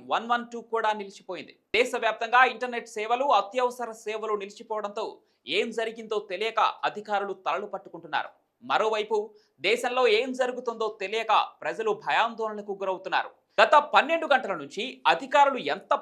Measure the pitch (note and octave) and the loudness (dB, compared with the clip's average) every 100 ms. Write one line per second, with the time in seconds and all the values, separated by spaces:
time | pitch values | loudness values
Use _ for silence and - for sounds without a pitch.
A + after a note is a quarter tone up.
0 | B2 D#3+ A3+ A#3+ A#3 A#3 A3+ A3+ G#3+ G#3+ | -2 -2 0 -2 -2 -12 -6 -2 0 -2
1 | G3 - - F3 B2+ - _ G#3 B3+ B3 | -6 -14 -12 -12 -12 -18 _ 0 2 0
2 | A3 G#3+ A3+ A#3+ B3+ A3 B3 A#3+ A3+ - | 0 -2 4 6 6 4 -6 -8 -8 -6
3 | G#3+ B3 C#4 A3 - B3+ B3 A#3+ A#3 A3 | -2 0 4 2 2 0 -2 -2 -10 -10
4 | G#3 G#3+ G#3+ G#3 G3 G3 A3+ G#3+ G#3 G#3 | -8 -6 -4 -4 -6 -14 -8 -6 -6 -6
5 | F#3 - _ _ - E3+ A#3+ A3 A3+ A3+ | -8 -10 _ _ -4 -2 -2 -2 -6 -6
6 | A3 G#3+ G#3 F#3 A3 A3 G3 - D3+ G#3 | -6 -6 -6 -4 -2 0 0 0 -4 -4
7 | G#3 G3+ G3 F#3+ D#3 E3 G#3 G3 F#3 E3 | -4 -4 -2 -6 -4 -4 -6 -10 -12 -18
8 | E3 C#3 - - _ _ A#2+ D3 A3 A3 | -6 -4 -4 -10 _ _ -2 0 2 0
9 | G#3+ G#3+ G#3+ _ _ _ D#3 A#3+ B3 B3 | 0 -2 -4 _ _ _ 0 0 0 2
10 | B3 G#3+ C4 B3+ B3+ B3+ B3 A3 A3 G#3+ | 4 4 2 -2 -2 -4 -6 -4 -4 -4
11 | F#3+ A3 A3 F#3+ - - D3 E3+ A3 G3+ | -6 -4 2 2 2 -4 -8 -4 -2 -4
12 | - D#3 A3+ A3 A3 G#3 G#3 F#3+ F#3+ F#3 | 0 0 0 -2 -8 -8 -10 -6 -4 -6
13 | F#3 D3+ - - _ - A3 D4+ - F#3 | -2 -2 -2 -8 _ 2 6 6 6 4
14 | C4+ E4 D#4+ C4+ G#3 F3 C#3 - B3 - | 4 2 2 2 0 -6 -8 -8 -8 -2
15 | - E3 C4 D4 C#4 B3+ D3 E3 - C#4+ | 0 0 4 4 6 4 -2 -4 -2 -2